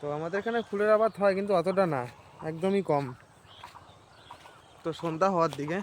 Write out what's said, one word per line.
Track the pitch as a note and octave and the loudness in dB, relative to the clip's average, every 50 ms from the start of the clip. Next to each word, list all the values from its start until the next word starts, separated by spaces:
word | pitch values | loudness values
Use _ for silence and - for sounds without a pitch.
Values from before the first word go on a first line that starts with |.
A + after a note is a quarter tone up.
তো | - D3 D3 | -6 -6 -6
আমাদের | D3+ D#3+ E3+ E3+ G3 G3+ | -4 -6 -4 -4 -4 -4
এখানে | A#3 A3+ A#3 A3 - | -2 -2 -2 -4 -2
ফুলের | - G3+ G#3 G#3+ G#3+ | -2 0 4 4 4
আবাদ | G#3+ A3 A3 - - | 4 4 2 0 2
হয় | G3 G3+ F#3+ F#3+ | 2 2 2 2
কিন্তু | G3 G3+ G3+ F3 | 0 2 2 2
অতটা | D#3+ F3+ F#3+ F#3 G3 F3 D3+ | 2 2 2 2 2 2 2
না, | C3 B2 B2+ - - - - - - - D#3+ | -2 -4 -6 -10 -16 -20 -20 -20 -10 -8 -8
একদমই | D#3+ E3 E3 F#3+ G3 G3+ F#3 - | -6 -2 0 0 0 0 2 2
কম। | D#3 C#3+ C#3 B2+ B2 - - _ - - - - - - - - - - - - - - - - - - - - - - - - - - - - - - - | 2 2 2 -2 -8 -12 -18 _ -20 -20 -20 -20 -20 -20 -20 -20 -20 -20 -20 -20 -20 -20 -20 -20 -20 -20 -20 -20 -20 -20 -20 -20 -20 -20 -20 -20 -20 -10 -8
তো | E3 D#3 - | -8 -8 -4
সন্ধ্যা | - E3+ D#3+ D#3+ F3 F#3+ G3 | -4 -6 -2 0 0 2 4
হওয়ার | F3 E3 E3 C#3+ C3+ | 2 2 0 0 -4
দিকে | C#3+ D3 E3 F#3+ | -6 -4 -4 -6